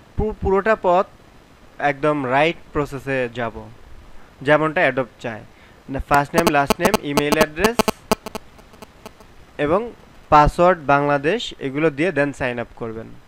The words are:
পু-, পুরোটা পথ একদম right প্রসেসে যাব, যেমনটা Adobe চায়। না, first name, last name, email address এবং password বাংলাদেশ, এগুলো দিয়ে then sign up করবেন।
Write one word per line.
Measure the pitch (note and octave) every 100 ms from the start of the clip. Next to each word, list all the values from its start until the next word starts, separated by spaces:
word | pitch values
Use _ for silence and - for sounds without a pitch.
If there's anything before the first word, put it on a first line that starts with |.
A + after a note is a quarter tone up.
| - -
পু-, | G#3+ G#3+
পুরোটা | F#3+ F#3+ G3+ G#3+
পথ | F#3+ F3 G#3 - - - - - - -
একদম | C#3+ C#3 D3+ D3+ C3
right | C3+ D#3+ E3+ -
প্রসেসে | D#3 C#3+ C#3 C3+ C3+ A#2+
যাব, | A#2+ A#2 A2 A2 A2+ - - - - - -
যেমনটা | C3+ D3 D#3 D#3 D#3
Adobe | B2+ B2 -
চায়। | B2 G#2+ A2 - - - -
না, | C3+ -
first | C#3+ C#3+ E3
name, | E3+ D3
last | C#3+ -
name, | F3 G3+ D3
email | C#3+ D3
address | D3+ D3+ D3+ G#3 A#3+ - - - - - - - - - - - - - - - - - -
এবং | D3 F#3 A#3+ - - - -
password | D3+ D3 - F3 F3+ C#3
বাংলাদেশ, | C#3+ C#3+ C#3+ D3 A#2+ - -
এগুলো | C3+ C#3 D#3+
দিয়ে | C#3 F3
then | C#3+ C#3+ C3+
sign | C3+ A#2+
up | A2+ -
করবেন। | A#2 A2 A2+ A#2